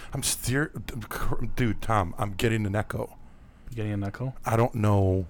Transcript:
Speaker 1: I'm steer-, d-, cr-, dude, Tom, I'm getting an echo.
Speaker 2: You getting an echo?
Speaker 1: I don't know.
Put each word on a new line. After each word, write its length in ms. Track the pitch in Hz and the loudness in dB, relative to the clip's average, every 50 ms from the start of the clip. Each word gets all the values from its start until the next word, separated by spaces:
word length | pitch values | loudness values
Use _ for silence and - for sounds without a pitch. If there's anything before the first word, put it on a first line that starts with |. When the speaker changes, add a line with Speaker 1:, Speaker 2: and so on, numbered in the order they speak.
| - - - | -12 -8 -6
Speaker 1:
I'm 80 | 139 - | -4 -2
steer-, 480 | - - - - - 123 139 151 156 - - 101 | -2 -2 -2 -2 0 0 0 0 -2 -4 -8 -10
d-, 80 | - - 120 104 - | -8 -8 -8 -8 -8
cr-, 360 | - - - - 139 139 131 117 - | -4 0 2 2 2 2 2 0 2
dude, 260 | - 127 113 101 - - | 2 2 2 2 0 0
Tom, 320 | - 110 107 92 85 - - | 2 2 2 2 0 -2 -4
I'm 140 | 110 104 98 | -4 -4 -2
getting 320 | 92 - 117 110 110 107 | 0 0 2 2 2 0
an 100 | 101 98 | 0 0
echo. 420 | 107 107 - - 117 113 - - - - - - - - - - - - - | -2 -2 -2 -4 -6 -6 -8 -10 -14 -20 -20 -20 -20 -20 -20 -20 -18 -14 -12
Speaker 2:
You 80 | - | -8
getting 160 | 113 107 107 104 | -6 -4 -4 -2
an 120 | 101 98 | -2 -4
echo? 280 | 101 98 - 127 131 127 - - | -4 -4 -6 -6 -8 -8 -6 -2
Speaker 1:
I 100 | - 113 | 0 2
don't 180 | 113 117 123 - | 4 4 4 2
know. 520 | 120 104 107 104 101 98 95 92 95 92 82 | 2 4 4 6 6 6 4 4 2 0 -2